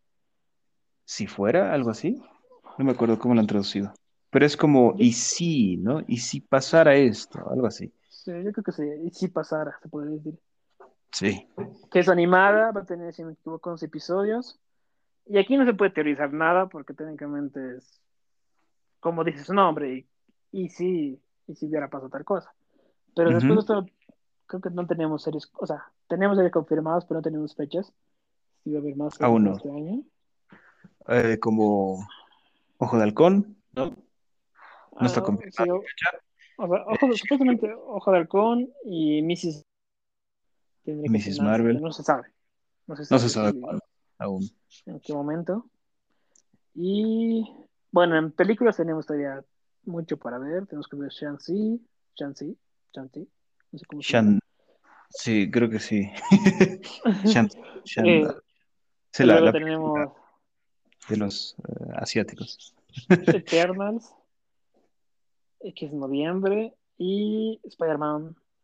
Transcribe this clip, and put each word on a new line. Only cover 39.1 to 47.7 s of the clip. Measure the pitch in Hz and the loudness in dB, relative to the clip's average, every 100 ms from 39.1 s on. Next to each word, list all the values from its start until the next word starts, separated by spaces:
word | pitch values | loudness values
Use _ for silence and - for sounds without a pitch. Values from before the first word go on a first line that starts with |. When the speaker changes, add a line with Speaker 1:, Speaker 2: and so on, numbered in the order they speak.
| 151 | 2
Speaker 2:
missus | 160 175 175 151 _ _ _ _ _ _ _ _ _ _ _ _ | 0 -2 -4 -8 _ _ _ _ _ _ _ _ _ _ _ _
tendría | - 151 147 | -10 -6 0
que | |
Speaker 1:
missus | 107 101 | 0 -2
Speaker 2:
estrenarse, | 98 104 110 | -2 2 2
Speaker 1:
Marvel. | 117 120 | 2 0
Speaker 2:
pero | 160 | -2
no | |
se | - | -6
sabe. | - 127 - _ _ _ _ _ - | -2 -2 -2 _ _ _ _ _ -16
No | 151 | -10
se | 151 | 2
Speaker 1:
No | 131 | 2
se | 120 | 4
Speaker 2:
sabe | |
Speaker 1:
sabe | 110 107 | 0 0
Speaker 2:
si | 98 | -2
Speaker 1:
cuándo, | - - - _ _ - | -6 -10 -12 _ _ -10
aún. | 101 95 98 _ _ _ - | -8 -6 -8 _ _ _ -18
Speaker 2:
en | 156 | -16
qué | - | -10
momento. | 147 143 165 170 202 - _ _ _ _ _ _ _ _ _ _ - | -8 -6 -6 -4 -6 -8 _ _ _ _ _ _ _ _ _ _ -8
Y, | 180 202 220 226 226 226 220 - - | -4 -2 -2 -2 -2 -2 -4 -12 -20